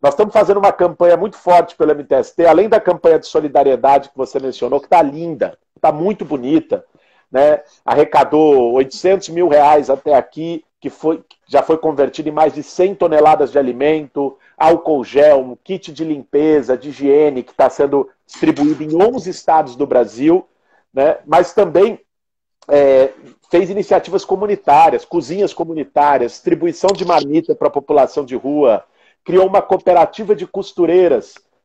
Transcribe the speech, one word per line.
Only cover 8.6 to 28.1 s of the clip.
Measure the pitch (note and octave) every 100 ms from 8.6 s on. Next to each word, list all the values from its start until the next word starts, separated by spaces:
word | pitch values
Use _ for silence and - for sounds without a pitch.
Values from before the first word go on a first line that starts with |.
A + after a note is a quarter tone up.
| A#2+
oitocentos | B2+ C3+ - F#3 F#3+ F#3
mil | E3 F3
reais | D3 C#3+ D3+ C3+
até | C3+ -
aqui, | C#3 A#2+ - E3 E3+ _ _
que | C#3
foi, | - D#3 E3 _ _ _
já | A2
foi | - D#3+
convertido | D#3+ C#3+ C3+ - D#3
em |
mais | D3+ D#3
de | C#3
cem | D3 - F#3
toneladas | G3 F3 D3+ D3+ D#3 C#3
de | C#3+
alimento, | C3 A#2+ D3 D#3 D3 - C#3 C3+ _ _
álcool | D#3 E3+ E3 D3
gel, | A2+ B2 D3+ C#3+
um | B2+ B2
kit | _ F#3 -
de | C#3+
limpeza, | D#3+ D3 B2 C#3+ D#3 D3+ A#2 B2+
de | C#3
higiene, | C3 C#3 C#3+ D3+ C3
que | A#2+
tá | - C3+
sendo | - C#3+ C#3+ C3 _ _
distribuído | - D#3 C#3+ D3 D3+
em | D3+ D#3+
onze | G#3 B3 F3
estados | E3+ - D#3+ D3
do | A#2+ C#3+
Brasil, | B2 A2+ A2 D3 F3 - _ _ _ _
né? | C3 C#3+ -
Mas | - D#3+ F3+
também, | - G3 D#3 G3+ - _ _ _ _ _ _ _
é, | C#3+ C#3 C3+ C3+ - - _ _
fez | F3 F#3
iniciativas | G3 F#3 F#3+ - F3+
comunitárias, | - F#3 G3+ G3+ - C#3+ D#3+ B2 -
cozinhas | F3 B2+ F3+ G3
comunitárias, | - E3 D#3+ C#3+ - D3 C#3 A#2+
distribuição | - - E3 E3+ D#3 F#3
de | F#3+ F3+
marmita | E3+ C#3+ D#3 D#3+
pra | D3+ D3+
população | C#3+ C3+ D3 C3